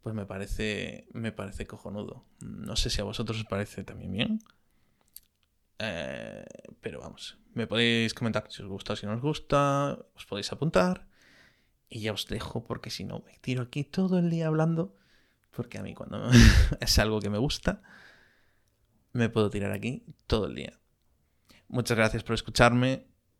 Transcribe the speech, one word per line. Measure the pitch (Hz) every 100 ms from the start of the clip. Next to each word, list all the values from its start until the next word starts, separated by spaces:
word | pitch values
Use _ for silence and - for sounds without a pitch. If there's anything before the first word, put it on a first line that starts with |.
pues | - 110
me | 98
parece, | 98 101 - 107 101 90 - -
me | 117 113
parece | 107 98 95 107
cojonudo. | 101 - 101 104 127 _ _
No | 110 104 107
sé | 110 120
si | 113
a |
vosotros | 101 104 113 110
os |
parece | 107 98 104 -
también | 95 - 90
bien. | 95 - 220 - _ _ _ _ _ _ - _ _ _ _ _ _
Eh, | 110 85 69 65 55 52 50 - - -
pero | - 73
vamos, | - - - - _
me | - 113
podéis | 113 117 117 113
comentar | - 120 107 -
si | -
os | 101
gusta | 95 -
o | 107
si | 104
no |
os | 113
gusta, | 139 151 - 143 143 139 143 - - -
os | -
podéis | 101 98
apuntar. | - 151 185 180 185 - _ - - - _ _ _ _
Y | 120
ya | 107
os | 101 -
dejo, | 107 - 117
porque | 113 120 -
si | -
no, | 95 -
me | - -
tiro | - 127
aquí | 120 -
todo | 143 - 190 180
el | 175
día | 165 160
hablando, | 156 160 165 185 - _ _ _ _ _
porque | - 117 101
a |
mí | 98
cuando | - - 107 117
<laughs> | 123 113 - - -
es | 117 -
algo | 107 110
que | 101
me | 104
gusta, | 135 - - 196 - - - - _ _ _ _ _ _ _ _ _
me | 123 113
puedo | 113 107
tirar | 104 98
aquí | 101 107 131 - - _
todo | 113 90
el | 60
día. | 71 - _ _ _ _ _ _ _ - _
Muchas | 127 113 117
gracias | 110 113
por | -
escucharme, | 113 - - 120 120 127 131 - _ _